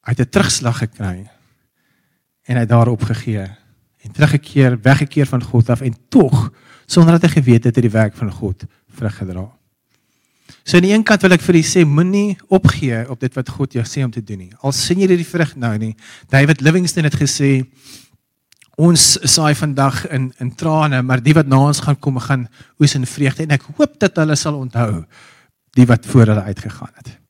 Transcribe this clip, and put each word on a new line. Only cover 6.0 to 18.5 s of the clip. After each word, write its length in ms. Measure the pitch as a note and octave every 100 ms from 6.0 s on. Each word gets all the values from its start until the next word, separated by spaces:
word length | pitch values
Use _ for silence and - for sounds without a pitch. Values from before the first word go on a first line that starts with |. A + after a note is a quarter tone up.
| _
tog, 440 | C4 C#3+ B2+ A2+ _ _ _ _
sonder 320 | - E3 E3+
dat 40 |
hy 200 | E3 D3+
geweet 220 | B2+ A#2
het, 120 | A#2 A2+
het 60 |
die 100 | A#2
werk 240 | A2 G#2+ -
van 160 | G#2+
God 340 | F2+ G#2 F#2+ - _ _
vrug 300 | - A2+ -
gedra. 320 | F#2+ F2+ G2+ _ _ _ _ _ _ _ _ _ _ -
So 140 | - F3
aan 60 |
die 100 | F#3
een 100 | G#3+
kant 180 | A3 G#3
wil 120 | F#3+
ek 80 | F3
vir 140 | - F3
u 60 |
sê, 240 | D#3 F#3 D#3+
moenie 520 | C#3+ F3+ G3+ G#3 F#3+ _
opgee 600 | F#3+ E3 - C3+ A#2 A#2+
op 100 | B2+
dit 140 | B2+
wat 160 | - B2
God 240 | - C#3
jou 100 | B2
sê 200 | A2 -
om 80 | B2+
te 100 | A2+
doen 160 | G2+ G2+
nie. 140 | F2+ -
Al 100 | C3+
sien 280 | C#3 - F3+
jy 80 | F#3+
dit 100 | F3
die 80 | E3
vrug 300 | E3+ D#3+ -
nou 220 | A#2+ G#2+
nie. 180 | A2 A2 - - _
David 320 | C3+ C#3+ D#3
Livingstone 480 | C3+ F3 F3+ - D3+
het 80 | -
gesê, 480 | C#3+ - C#3 C3+ B2+ _ - - _ _ _ _ _